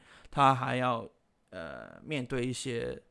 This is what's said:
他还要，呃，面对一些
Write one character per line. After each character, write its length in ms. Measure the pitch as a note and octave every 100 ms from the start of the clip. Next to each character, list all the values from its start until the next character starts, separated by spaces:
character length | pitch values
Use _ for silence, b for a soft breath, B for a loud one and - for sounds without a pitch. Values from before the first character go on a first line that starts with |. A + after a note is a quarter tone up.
| B B B
他 240 | - C#3
还 220 | C3 B2+ B2+
要， 340 | B2+ A#2 G#2+ _ _ _ _
呃， 500 | F#2 E2 C2 G1+ G1+
面 220 | - D3+ B2
对 200 | C3 B2
一 60 |
些 500 | B2 C3+ A#2 - - -